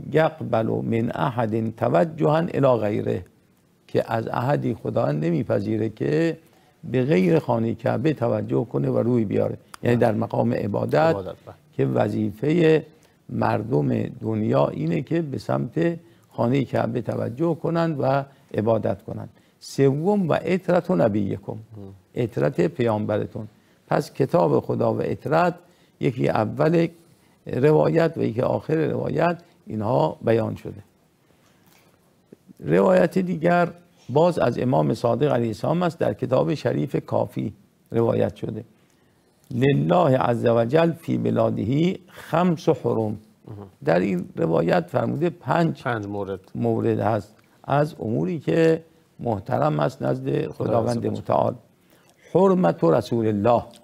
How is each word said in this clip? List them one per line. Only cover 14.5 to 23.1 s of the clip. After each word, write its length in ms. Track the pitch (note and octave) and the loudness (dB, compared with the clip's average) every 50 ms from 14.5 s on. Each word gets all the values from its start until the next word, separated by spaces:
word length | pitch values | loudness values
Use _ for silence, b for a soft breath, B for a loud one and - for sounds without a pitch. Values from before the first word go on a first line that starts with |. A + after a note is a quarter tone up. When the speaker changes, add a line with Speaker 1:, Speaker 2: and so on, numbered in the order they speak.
| B2 C#3 C#3+ - | 2 2 2 2
Speaker 1:
اینه 340 | - - D3+ D#3+ E3+ E3 C3+ | 0 -4 -4 -2 -2 -4 -4
که 200 | - D#3 E3+ E3+ | -2 -2 -4 -2
به 160 | C#3+ B2+ A#2 | -4 -6 -8
سمت 600 | - - C3 C3+ C#3 C3 - D#3 E3 E3+ E3+ E3 b b b b b b | -4 -2 -2 -2 -2 -4 -2 -2 -2 -2 -2 -4 b b b b b b
خانهٔ 340 | - - A2+ A#2+ B2+ C#3 C3 | -4 -2 0 0 0 0 -2
کعبه 380 | - - A#2 A#2 A#2 A#2 B2+ A2+ | -2 -2 -2 -2 -2 -2 -4 -4
توجه 520 | - A2+ A#2 A2 A2 A2+ B2 D#3+ E3+ D#3+ - - | -4 -4 -4 -4 -6 -4 -2 -2 -2 -2 -2 -4
کنند 340 | D#3+ D#3+ E3+ E3 E3 D#3+ C3 | -4 -2 0 -2 -2 -2 -2
و 240 | B2+ C3 C3+ C#3 C#3 - b b b b - | -2 0 0 0 -2 -6 b b b b -6
عبادت 480 | - G#2+ A2+ A2+ A2 G2+ G#2+ G#2+ F#2 - | -2 0 2 2 2 0 -2 -4 -4 -8
کنند. 260 | - - - G#2+ - _ b b b b b | -12 -12 -12 -12 -14 _ b b b b b
سوم 680 | - - - - C#3 C#3 C3+ D3 D#3+ F#3+ G#3 G#3 F#3+ D3+ | -20 -10 -2 2 2 2 2 2 0 0 0 2 2 0
و 40 | C#3 | 0
عترة 600 | - - - F3+ F#3 - - F3 F3+ E3+ - F#3 | 0 0 0 -2 -2 0 0 0 0 2 0 0
نبیکم، 600 | F3 D#3+ A2+ G2+ G#2+ G2+ G2 G#2+ G2+ - - A2 | 2 2 2 2 0 -2 -2 -4 -6 -8 -10 -12
Speaker 2:
مم. 60 | A2 A2 - A2 G#2 G2 G2 G2 G2 _ _ - | -12 -12 -16 -18 -16 -16 -16 -18 -20 _ _ -6
Speaker 1:
عترت 460 | - B2 A2+ - B2+ C3+ D3+ C#3 - | -4 -4 -4 -2 0 -2 0 0 0
پیامبرتون. 880 | F3 E3+ - - B2 A#2 G#2+ G#2+ G#2+ G#2 | -2 -2 0 0 0 0 0 0 0 -2